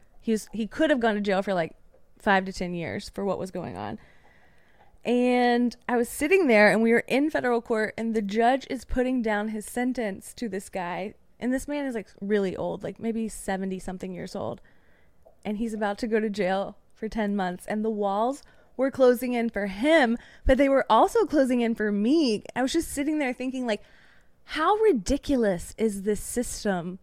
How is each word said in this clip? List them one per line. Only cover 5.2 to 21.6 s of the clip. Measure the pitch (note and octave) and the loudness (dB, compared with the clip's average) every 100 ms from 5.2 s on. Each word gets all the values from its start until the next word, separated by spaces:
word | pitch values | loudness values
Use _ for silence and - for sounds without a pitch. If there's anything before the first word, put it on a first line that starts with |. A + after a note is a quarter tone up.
| B3 B3 B3 A#3+ B3 - - | 4 4 4 2 0 -4 -2
I | A#3+ | 0
was | A#3+ | 0
sitting | - D4 G4 D#4 | -2 2 4 6
there, | G#3+ G#3 | 8 8
and | F#3+ | 6
we | A3+ | 4
were | A#3 - | 2 2
in | B3+ D4+ | 0 2
federal | D4 B3+ A#3+ | 0 0 0
court, | - A3 G#3+ - | 0 -2 -2 -4
and | A3+ | -4
the | A3 | -2
judge | G3 G#3+ A#3 C4+ - | -2 2 2 2 -2
is | C4 | -8
putting | - C4 B3 B3+ | -4 -2 0 0
down | A3 G#3 G#3+ | 0 -2 -4
his | G#3+ - | -6 -8
sentence | - B3 B3+ A3 F#3+ - | -4 -4 -2 -4 -6 -14
to | - A#3 | -10 -8
this | F#3+ - | -8 -8
guy. | G3 F3 F3 G3+ - _ - | -8 -6 -6 -8 -12 _ -8
And | A#3+ | -4
this | C4 C#4 | -2 -4
man | D4 C#4 | -6 -6
is, | A3+ | -8
like, | F#3 - | -10 -12
really | G3 G#3 F#3+ - | -2 0 0 -4
old, | F3 F3 | -6 -6
like, | - G3 | -10 -8
maybe | A3+ A3+ A3 | -6 -6 -6
seventy-something | - - F#3+ F#3+ F#3 - F#3 F#3+ | -8 -6 -4 -4 -6 -8 -10 -10
years | F3 F#3 G3+ | -10 -10 -8
old. | A2 F#3+ - - - - - _ - - G3 | -8 -10 -16 -20 -20 -20 -20 _ -20 -12 -8
And | G#3 | -6
he's | A#3 | -6
about | G#3+ G#3 G3+ | -4 -4 -4
to | A#3 | -2
go | A3 | 0
to | A3 | 0
jail | G3+ F3+ F#3+ G3 - _ | -2 -2 -2 -4 -10 _
for | - A3 | -12 -8
ten | A3+ G#3 G3+ | -4 -2 -2
months. | F3+ F3+ - | -2 -6 -6
And | G#3+ G#3+ | -4 -2
the | |
walls | G#3+ G3+ G3+ A#3 C#4 - - _ - | -2 -2 0 -2 -2 -12 -20 _ -2
were | C4+ | -2
closing | C4 B3+ A#3+ B3+ | 6 6 6 0
in | A#3+ A#3 | -2 -2
for | G#3 G3+ | -2 -6
him, | G3 C#4+ D#4+ A#3+ A#3 - - - | -2 4 6 4 0 -6 -2 2
but | C4 | 6
they | C#4 | 6
were | C4+ - | 4 4
also | A3 F4 A#4 E4+ | 6 6 4 2
closing | D4 C4 B3 | 2 2 2